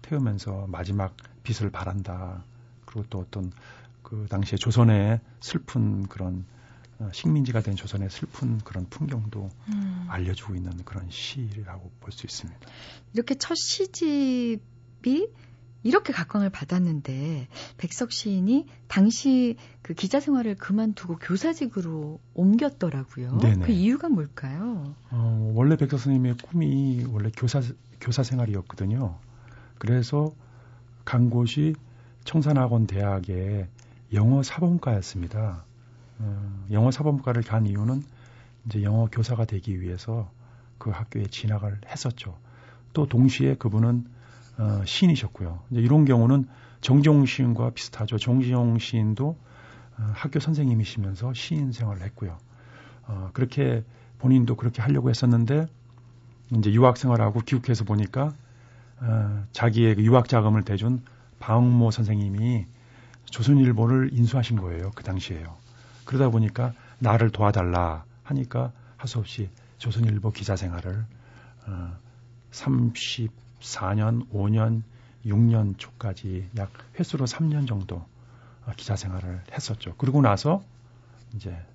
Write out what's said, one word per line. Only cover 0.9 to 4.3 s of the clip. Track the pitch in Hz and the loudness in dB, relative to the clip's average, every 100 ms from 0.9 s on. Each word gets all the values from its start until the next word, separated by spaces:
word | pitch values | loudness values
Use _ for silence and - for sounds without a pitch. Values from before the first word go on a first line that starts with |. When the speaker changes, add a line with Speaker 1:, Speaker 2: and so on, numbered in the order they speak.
| 101 95 - - - | -2 -2 -6 -20 -14
Speaker 1:
빛을 | - 110 104 | -6 -4 -4
발한다. | - 92 98 92 90 92 92 - - - - - | -4 -6 -6 -8 -10 -10 -12 -16 -20 -20 -20 -12
그리고 | 113 101 | -10 -8
또 | 98 | -8
어떤 | 90 101 90 90 - - - - | -8 -8 -8 -10 -20 -20 -20 -20
그 | - 107 | -12 -10
당시에 | 104 | -6